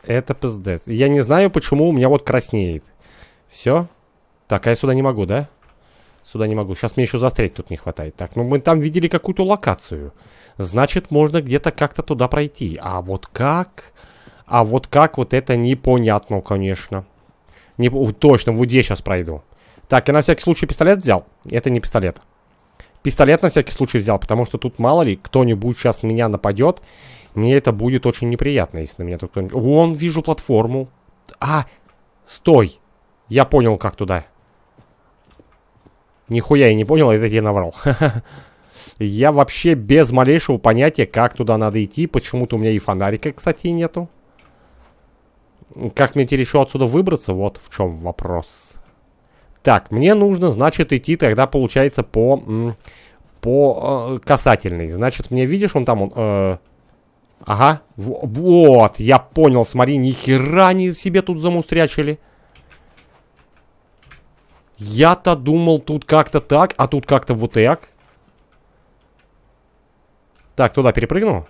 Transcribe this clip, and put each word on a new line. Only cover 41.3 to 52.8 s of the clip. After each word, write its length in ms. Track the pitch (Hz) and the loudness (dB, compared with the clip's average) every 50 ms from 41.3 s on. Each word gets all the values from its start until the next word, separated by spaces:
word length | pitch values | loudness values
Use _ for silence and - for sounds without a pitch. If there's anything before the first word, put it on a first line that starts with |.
| - | 0
туда 220 | - 120 110 113 107 | -4 -2 0 0 0
надо 240 | 110 107 101 110 104 | 0 -2 -2 -2 -4
идти. 220 | 95 - 147 170 | -4 -4 -6 -6
Почему-то 500 | 160 - 127 - - - 123 123 - 120 | -4 -4 -6 -6 -4 -6 -6 -4 -4 -4
у 20 | 110 | -2
меня 120 | 110 110 | 0 0
и 80 | 110 101 | -2 -2
фонарика, 540 | - - 98 92 98 98 - 110 - 151 | -2 -4 -4 -2 -2 -4 -4 -4 -6 -8
кстати, 360 | 131 - - 175 160 - - 175 | -10 -4 -4 -4 -4 -4 -4 -4
нету. 400 | 170 165 170 165 - 175 175 - _ _ _ _ _ _ _ _ _ _ _ _ _ _ _ _ _ _ _ _ _ _ _ _ _ _ _ _ _ _ - _ - 123 123 110 - | -4 -2 -4 -4 -6 -10 -12 -12 _ _ _ _ _ _ _ _ _ _ _ _ _ _ _ _ _ _ _ _ _ _ _ _ _ _ _ _ _ _ -20 _ -14 -12 -12 -10 -2
Как 200 | - 139 123 - | 0 0 0 2
мне 120 | 143 131 | -2 -2
теперь 140 | 120 143 131 | 0 0 -2
еще 200 | 127 - - 147 | -2 0 0 0
отсюда 240 | 135 - - 135 131 | 0 0 -2 -2 -2
выбраться? 460 | 117 123 170 190 185 160 - - - | 0 0 0 0 0 -2 -4 -4 -6
Вот 260 | 95 92 98 101 - - | -6 -4 -4 -6 -8 -10
в 120 | - - - | -20 -16 -6
чем 220 | - 98 87 82 80 | -4 -4 -4 -4 -8
вопрос. 760 | 82 87 87 - - 90 87 85 82 - - - - - _ - - _ _ _ _ _ _ _ _ _ _ _ _ _ _ _ | -10 -10 -10 -8 -8 -6 -6 -6 -8 -10 -20 -20 -20 -20 _ -20 -20 _ _ _ _ _ _ _ _ _ _ _ _ _ _ _
Так, 280 | - 139 113 95 - - | 2 2 2 2 0 -2
мне 240 | 107 117 143 185 214 | -2 0 2 4 4
нужно, 360 | 208 202 202 190 175 180 170 | 4 2 2 2 0 0 -2
значит, 420 | 110 107 135 160 - - 165 - | 0 0 0 0 0 -2 -2 -2
идти 240 | 143 127 - - 170 | -2 -4 -2 -4 -2
тогда, 300 | - 160 120 107 120 131 | 0 0 0 2 0 0
получается, 560 | 131 - 143 127 107 - 135 135 143 - - | 0 0 -2 -2 0 0 0 0 0 0 -4
по, 400 | - - - 110 113 123 139 131 - | -6 -2 -2 0 2 2 0 0 -2
м, 280 | - 107 113 117 117 110 - | -6 -6 -4 -4 -6 -8 -10